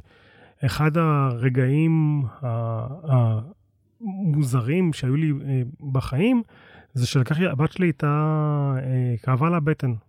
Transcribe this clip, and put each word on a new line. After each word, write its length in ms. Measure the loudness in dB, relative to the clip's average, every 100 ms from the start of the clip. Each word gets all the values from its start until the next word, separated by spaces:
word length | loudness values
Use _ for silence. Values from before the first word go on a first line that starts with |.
| -6 _ _ -20 -20 _
שאחד 340 | -2 0 0 2
הרגעים 1300 | 2 2 0 0 0 2 2 4 4 4 2 2 -2 -4
ה-, 960 | -6 -4 -4 -4 -6 -8 0 2 2 0 -4 -14 _ _ _ _
המוזרים 920 | -10 -4 0 0 0 0 0 0 0
שהיו 240 | -2 -2 0
לי, 160 | 0 -2
אה, 180 | -2 -4 -4 -8 -4
בחיים, 500 | -4 -2 0 2 0 -2 -12 -20 -20 -10
זה 120 | -4 0
שלקח 320 | 0 0 0
לי, 80 | 0
הבת 260 | 0 -2
שלי 140 | 0 0
הייתה, 880 | 0 0 0 0 0 0 0 0 -2
אה, 380 | -2 -2 0 -2
כאבה 280 | 0 2 2
לה 100 | 2
בטן, 340 | 0 0 -2 -4